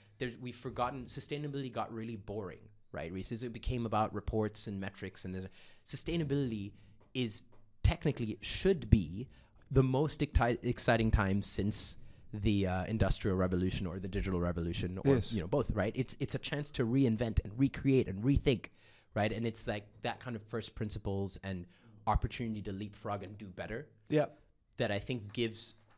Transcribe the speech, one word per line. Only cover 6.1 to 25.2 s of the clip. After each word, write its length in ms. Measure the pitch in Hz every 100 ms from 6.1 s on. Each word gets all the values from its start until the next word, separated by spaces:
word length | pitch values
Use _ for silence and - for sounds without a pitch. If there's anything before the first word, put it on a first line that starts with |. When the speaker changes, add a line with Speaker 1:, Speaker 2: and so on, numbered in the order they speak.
| 170 147 143 135 110 101 - - - -
Speaker 1:
is 300 | - 120 - - - - -
technically, 560 | - 165 165 - 113 -
should 480 | - - 185 185 110
be 400 | 107 76 90 127 - - - -
the 120 | 131
most 380 | 131 131 151 -
exci-, 420 | 143 - 120 123
exciting 480 | 123 120 - 117 113
time 320 | 110 98 98
since 540 | 98 - 101 - - - - - -
the, 320 | 107 104 101 95
uh, 180 | 92
Industrial 500 | 92 110 95 - 110
Revolution 520 | 92 92 90 92 - 92
or 120 | 90
the 80 | 92
digital 300 | 98 92 92
revolution, 600 | 87 87 85 85 90 92
or, 160 | 139
Speaker 2:
Yes. 180 | 135 -
Speaker 1:
you 80 | 113
know, 60 | 82
both, 240 | 143 117
right? 240 | 107 98 113
It's, 180 | 127 -
it's 140 | 135
a 40 | 135
chance 320 | - 147 147
to 120 | -
reinvent 560 | 117 131 131 107 113 98
and 160 | - 107
recreate 480 | 139 - 135 131 110
and 160 | 95
rethink, 440 | 117 143 - 120 - - - - _
right? 180 | - 107
And 140 | 107 117
it's, 200 | 110 -
like, 200 | 107 104 -
that 180 | 120 -
kind 160 | 127 113
of 60 |
first 320 | 101 117 107
principles 640 | - 107 - 104 98 98 -
and 220 | 98 92 87 - - 104 107
opportunity 540 | 104 117 - 117 107
to 100 | 101
leapfrog 500 | 95 104 101 110 101
and 160 | 95 104
do 80 | 104
better 420 | 90 87 110 151 - -
Speaker 2:
Yeah. 160 | 151 147 - _ _ _ -
Speaker 1:
that 140 | 117
I 80 | 101
think 340 | - 123